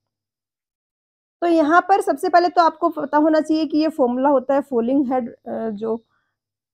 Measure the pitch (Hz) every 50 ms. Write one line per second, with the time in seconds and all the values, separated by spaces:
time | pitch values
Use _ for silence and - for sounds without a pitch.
0 | _ _ _ _ _ _ _ _ _ _ _ _ _ _ _ _ _ _ _ _
1 | _ _ _ _ _ _ _ _ - 349 339 330 311 285 330 349 359 359 392 403
2 | 403 - 330 269 - - 370 349 349 359 359 370 339 320 359 - 349 339 330 311
3 | 294 269 - 302 302 320 311 311 302 311 320 311 320 285 320 294 311 320 311 -
4 | 269 240 247 254 262 285 294 262 254 - 277 277 269 - 269 233 226 233 269 277
5 | 294 240 269 254 240 233 - - _ 233 226 226 226 226 214 202 220 226 220 233
6 | 226 _ _ _ _ _ _ _ _ _ _ _ _ _